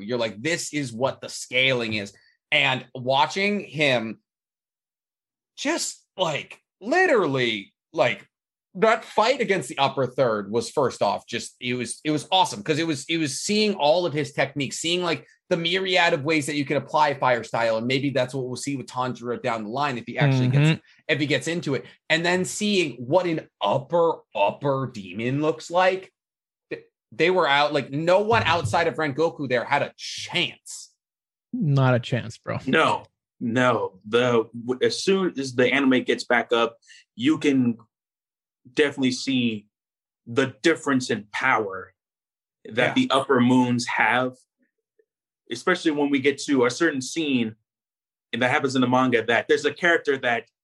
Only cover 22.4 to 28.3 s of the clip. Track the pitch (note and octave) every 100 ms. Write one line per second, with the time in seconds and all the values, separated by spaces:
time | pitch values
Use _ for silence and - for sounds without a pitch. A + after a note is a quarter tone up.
22.4 | F3+ - G#3 G3 D#3+ B2 A#2+ F3+ F3+ D#3+
23.4 | - _ G2+ C3 C3+ E3+ E3 D3+ - G#2
24.4 | G2+ - C#3+ C3+ B2 G#2+ F#2 G2 A#2+ C#3
25.4 | D#3 D#3+ - E3+ F#3 F#3+ - _ _ _
26.4 | _ _ _ - - _ _ G#2+ E3 F#3
27.4 | D3+ C#3+ D3 D3 B2+ C#3 E3 F#3+ G#3+